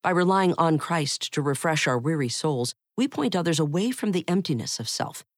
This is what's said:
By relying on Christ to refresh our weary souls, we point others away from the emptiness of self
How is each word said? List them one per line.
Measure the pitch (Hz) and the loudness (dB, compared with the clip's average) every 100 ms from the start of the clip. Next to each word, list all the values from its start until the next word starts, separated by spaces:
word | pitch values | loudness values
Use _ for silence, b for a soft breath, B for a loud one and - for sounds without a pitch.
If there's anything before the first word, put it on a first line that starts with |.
By | - | 2
relying | 180 180 190 185 165 | 4 4 4 4 4
on | 165 151 | 4 2
Christ | - 170 143 - - | 0 -2 -2 -4 -4
to | - | -2
refresh | 143 135 170 156 147 | -2 0 0 0 2
our | 123 | 0
weary | 120 143 123 | 0 -2 -2
souls, | - 160 135 123 - _ - | -2 -2 -2 -4 -6 _ -2
we | 269 | -2
point | - 277 | 0 0
others | 185 170 156 | 0 0 0
away | 151 160 226 | 0 0 -2
from | 254 214 | -2 -2
the | 180 - | -2 0
emptiness | 135 131 120 - - | 0 0 -4 -4 -6
of | 110 | -6
self | - - - - | -4 -6 -8 -20